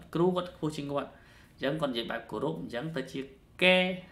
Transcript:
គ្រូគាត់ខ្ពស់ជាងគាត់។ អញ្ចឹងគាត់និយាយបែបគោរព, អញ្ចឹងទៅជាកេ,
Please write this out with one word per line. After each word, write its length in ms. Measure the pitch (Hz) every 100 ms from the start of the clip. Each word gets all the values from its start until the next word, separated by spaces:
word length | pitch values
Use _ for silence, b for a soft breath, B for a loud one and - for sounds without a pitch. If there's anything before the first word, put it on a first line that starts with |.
| -
គ្រូគាត់ខ្ពស់ជាងគាត់។ 1000 | 160 180 180 180 - 156 147 143 143 135 B B B B -
អញ្ចឹងគាត់និយាយបែបគោរព, 1000 | 131 156 143 117 - 117 - 107 139 160
អញ្ចឹងទៅជាកេ, 1400 | 113 117 156 143 127 143 135 - - - 180 185 185 185 -